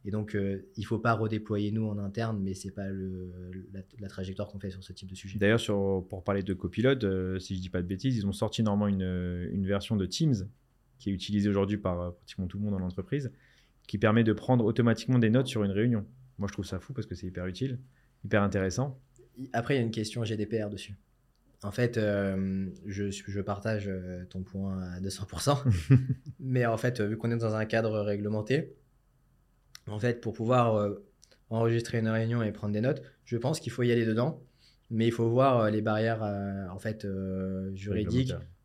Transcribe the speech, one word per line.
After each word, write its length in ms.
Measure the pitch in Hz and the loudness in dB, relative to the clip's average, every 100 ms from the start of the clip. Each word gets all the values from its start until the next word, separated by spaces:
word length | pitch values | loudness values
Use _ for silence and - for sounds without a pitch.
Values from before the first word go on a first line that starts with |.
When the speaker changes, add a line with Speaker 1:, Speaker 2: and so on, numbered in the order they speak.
| 101 | -4
Speaker 1:
Et 60 | |
donc, 240 | 107 107 104 | -4 -2 -2
euh, 340 | 98 98 - - | -2 -2 -8 -10
il 100 | 104 | -4
faut 140 | 110 | 0
pas 140 | 113 | 2
redéployer 580 | 110 107 107 107 104 104 | 2 0 -2 -2 -2 0
nous 160 | 110 110 | 0 -2
en 100 | 104 | -4
interne, 420 | 98 101 113 107 | -4 -4 -2 -2
mais 140 | 95 | -4
c'est 160 | 95 98 | -4 -8
pas 180 | 92 98 | -8 -8
le, 440 | 95 95 92 92 90 90 92 - | -6 -6 -8 -10 -12 -12 -14 -14
la, 80 | 98 92 117 | -16 -16 -14
la 80 | 95 | -12
trajectoire 400 | - 95 95 101 | -8 -8 -6 -8
qu'on 120 | 98 | -8
fait 100 | 98 | -10
sur 140 | 92 | -10
ce 100 | - | -14
type 160 | 92 95 | -16 -14
de 60 | 95 | -12
sujet. 240 | 98 101 | -8 4
Speaker 2:
D'ailleurs, 200 | 101 113 | 6 6
sur, 460 | - 101 98 95 90 | 4 2 2 0 -2
pour 160 | 92 | -4
parler 200 | 92 101 | 0 0
de 100 | 92 | 0
copilote, 500 | 90 87 110 123 127 | -2 -2 2 2 4
euh, 360 | 104 95 92 92 | 2 0 -2 -4
si 160 | - 95 | -4 -6
je 60 | |
dis 80 | 92 | -2
pas 120 | 92 | -4
de 60 | 87 | -2
bêtises, 280 | 95 131 120 | -2 0 0
ils 120 | 98 | 0
ont 40 | |
sorti 300 | 95 107 - | 0 -2 2
normalement 260 | 107 101 104 | 2 4 2
une, 600 | 98 92 90 90 87 87 | 2 0 -2 -2 -4 -4
une 140 | 101 95 | -2 0
version 300 | 101 - 107 | 0 0 0
de 100 | 92 | 0
Teams 420 | - 160 113 95 - _ _ _ _ | 2 2 2 -2 -12 _ _ _ _
qui 100 | - | -4
est 40 | |
utilisée 360 | 95 - 104 104 | -4 0 2 2
aujourd'hui 280 | 101 98 104 | 2 2 0
par, 220 | 92 87 | -2 -2
euh, 120 | 90 | -4
pratiquement 340 | 90 - - 90 | -10 -14 -6 -6
tout 140 | 101 | -4
le 40 | 104 | -2
monde 80 | |
dans 60 | 95 | -2
l'entreprise, 520 | 90 90 92 143 131 - _ _ _ _ - | -4 -6 -4 -4 -4 -12 _ _ _ _ -8
qui 100 | 101 | 2
permet 260 | 110 113 | 4 6
de 100 | 110 | 4
prendre 300 | 104 - 127 | 2 4 4
automatiquement 540 | 107 113 117 110 - 127 | 4 4 4 2 4 4
des 140 | 113 | 6
notes 160 | 120 131 | 4 2
sur 160 | 113 | 0
une 80 | 101 | 0
réunion. 340 | 95 120 113 98 - - - | 2 2 2 -2 -16 -20 -6
Moi, 100 | 101 | -6
je 60 | |
trouve 120 | - 98 | -4 -6
ça 140 | 92 | -6
fou 140 | - | -8
parce 140 | 127 - | -10 -8
que 80 | 90 | -8
c'est 100 | 90 | -8
hyper 220 | 90 90 | -6 -6
utile, 320 | 90 131 127 - _ _ _ | -4 -4 -4 -10 _ _ _
hyper 200 | 107 107 | 0 4
intéressant. 560 | 101 98 95 92 139 131 _ _ - - 131 | 4 2 0 0 -4 -6 _ _ -20 -16 -4
Speaker 1:
Après, 220 | 113 117 139 | -4 0 2
il 20 | |
y 20 | |
a 20 | |
une 80 | 113 | 2
question 320 | 110 107 120 | -2 -4 -4
G 140 | 110 110 | -4 -2
D 80 | 104 | -2
P 180 | 110 | -2
R 60 | 104 | -4
dessus. 260 | 104 - 101 _ _ _ _ _ _ | -8 -12 -16 _ _ _ _ _ _
En 80 | 101 | -8
fait, 260 | 113 123 117 | 0 0 2
euh, 680 | 107 101 98 95 95 95 95 - 104 | 2 2 2 0 0 -2 -4 -8 -8
je, 240 | 101 101 | -4 -4
je 300 | 95 - 101 | -4 -6 -4
partage, 460 | 98 101 110 107 98 | -4 -4 -2 -2 -2
euh, 380 | 92 90 90 90 | -6 -6 -10 -10
ton 160 | 92 | -10
point 360 | 92 95 98 95 90 | -8 -6 -4 -4 -6
à 60 | 90 | -6
deux 100 | 98 | -6
cents 160 | - 98 | -6 -8
pour 160 | 85 | -2
cent. 200 | - 135 131 92 80 131 | 0 2 2 2 8 6
Speaker 2:
<laughs> 400 | - 123 - - | 6 -4 -6 -12
Speaker 1:
Mais 260 | 131 127 117 | -2 2 2
en 120 | 110 | 2
fait, 240 | 123 123 | 0 0
vu 160 | 104 110 | -2 0
qu'on 140 | 117 | 0
est 60 | 117 | 0
dans 160 | 113 107 | 0 0
un 100 | 107 | 2
cadre 340 | 113 110 107 | 2 2 0
réglementé, 760 | 104 101 104 107 107 143 - - _ _ _ _ _ _ _ _ _ - - | 0 0 0 -2 2 0 0 -14 _ _ _ _ _ _ _ _ _ -20 -10
en 120 | 107 | -2
fait, 220 | 120 120 | -2 0
pour 120 | 113 | -6
pouvoir, 420 | - 113 127 117 107 | -2 4 4 6 4
euh, 300 | 104 104 - _ _ _ _ | 2 -2 -10 _ _ _ _
enregistrer 500 | 110 117 117 117 117 | 0 2 2 0 0
une 100 | 110 | 2
réunion 320 | 113 113 120 | 2 0 0
et 100 | 110 | 0
prendre 220 | 101 104 | -2 -2
des 80 | 104 | 0
notes, 220 | 123 151 - _ - | 0 -2 -6 _ -6
je 120 | 120 | -2
pense 220 | 123 156 | -2 -2
qu'il 120 | - | -4
faut 120 | 131 | 0
y 80 | 120 | 2
aller 140 | 117 113 | 4 4
dedans. 380 | 110 139 156 - _ _ _ _ | 2 0 -2 -16 _ _ _ _
Mais 160 | 110 113 | 2 2
il 60 | |
faut 180 | 117 113 | 4 2
voir, 300 | 120 135 123 | 6 6 6
euh, 100 | 107 | 4
les 120 | 107 | 2
barrières, 420 | 110 107 113 113 | 2 2 2 0
euh, 440 | 107 101 98 98 95 | -2 -2 -4 -4 -8
en 100 | 95 | -6
fait, 260 | 110 110 101 | -6 -6 -6
euh, 680 | 95 95 95 95 95 95 95 | -4 -2 -2 -2 -4 -6 -8
juridiques 560 | 101 95 104 123 127 | -2 -2 2 0 0
Speaker 2:
Réglementaire. 180 | 87 - - | -4 -10 -20